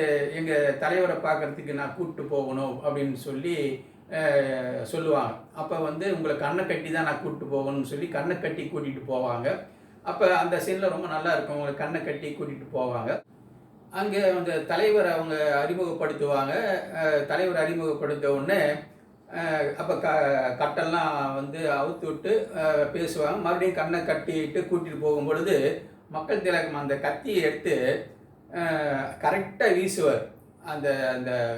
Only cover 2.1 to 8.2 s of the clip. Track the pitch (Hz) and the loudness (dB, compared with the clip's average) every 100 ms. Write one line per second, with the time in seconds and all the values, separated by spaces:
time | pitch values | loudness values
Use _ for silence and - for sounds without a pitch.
2.1 | - 139 143 131 131 135 147 147 143 139 | -6 -2 -2 0 -2 -4 -4 -2 0 -2
3.1 | 123 - 131 170 160 139 131 - - - | -4 -6 -4 -2 -2 -2 -4 -10 -20 -8
4.1 | 156 151 143 135 127 123 123 - 160 160 | -2 2 4 2 0 -2 -4 -4 -2 2
5.1 | 139 120 - - 147 - 160 156 160 196 | 2 2 -4 -12 -10 -4 -2 -2 -2 -2
6.1 | 170 156 143 180 180 190 165 156 165 156 | 0 0 0 -2 -2 -2 -2 -2 -2 -2
7.1 | 143 151 139 131 139 139 139 123 143 - | -2 -4 -8 -4 -2 0 -2 -4 -4 -4
8.1 | 143 | -2